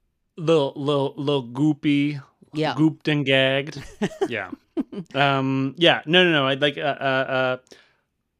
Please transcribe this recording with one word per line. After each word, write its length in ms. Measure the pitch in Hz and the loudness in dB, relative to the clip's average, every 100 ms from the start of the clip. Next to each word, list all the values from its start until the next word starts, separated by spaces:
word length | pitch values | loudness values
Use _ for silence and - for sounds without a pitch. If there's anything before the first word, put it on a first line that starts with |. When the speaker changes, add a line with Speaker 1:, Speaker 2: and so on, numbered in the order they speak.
| _ _ _ - | _ _ _ -6
Speaker 1:
Little, 380 | 156 165 139 - | 2 2 2 -2
little, 380 | 143 143 139 - | -2 0 0 -4
little 320 | 143 143 120 | -2 -2 -2
goopy. 720 | 123 151 143 156 143 143 143 - _ _ | 0 0 0 0 0 0 -4 -12 _ _
Speaker 2:
Yeah. 220 | 151 151 | -4 -2
Speaker 1:
Gooped 340 | 135 156 147 - | 2 2 2 -2
and 140 | 147 | 0
gagged. 580 | 135 135 131 135 143 143 - - 208 | 2 4 4 0 -4 -10 -14 -6 -6
Speaker 2:
<laughs> 220 | - 370 | -4 -4
Speaker 1:
Yeah. 220 | 113 92 - _ - - 202 170 | -4 -8 -14 _ -10 -10 -10 -6
Um, 600 | 139 143 139 135 135 135 135 | 0 0 0 0 -2 -4 2
yeah. 240 | 170 127 | 2 2
No, 200 | 151 180 | 2 4
no, 80 | 180 | 4
no. 140 | 156 135 | 4 0
I, 80 | |
like, 220 | 135 147 143 | 0 -2 -2
uh, 40 | |
uh, 800 | 151 - 135 131 135 131 131 127 _ - _ _ _ _ _ _ | -4 -2 -2 0 0 0 0 -2 _ -20 _ _ _ _ _ _